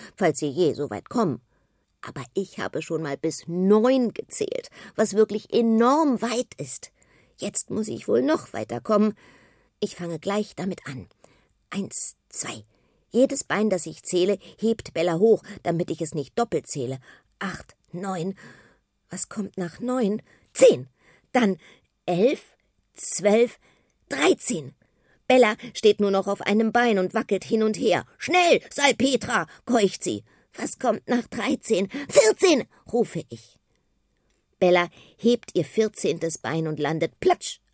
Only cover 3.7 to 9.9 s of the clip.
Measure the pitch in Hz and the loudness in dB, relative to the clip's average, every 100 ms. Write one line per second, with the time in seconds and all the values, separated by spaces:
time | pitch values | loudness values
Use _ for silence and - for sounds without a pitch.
3.7 | 214 233 262 240 - - - - - - | 4 4 2 0 -4 -6 -4 -4 -6 -12
4.7 | - - - 214 196 214 208 - - 233 | -20 -16 -4 -2 2 0 0 -2 0 2
5.7 | 226 233 294 311 240 233 233 - - 131 | 4 4 4 2 0 -2 -4 -6 -10 -12
6.7 | - - _ _ _ _ _ 202 - - | -12 -14 _ _ _ _ _ -4 -4 -4
7.7 | 196 220 - - 226 262 311 - - 110 | -6 -6 -8 0 0 2 -2 -4 -10 -8
8.7 | - - 208 214 - - - _ _ _ | -8 0 2 2 0 -16 -20 _ _ _
9.7 | _ 208 | _ -10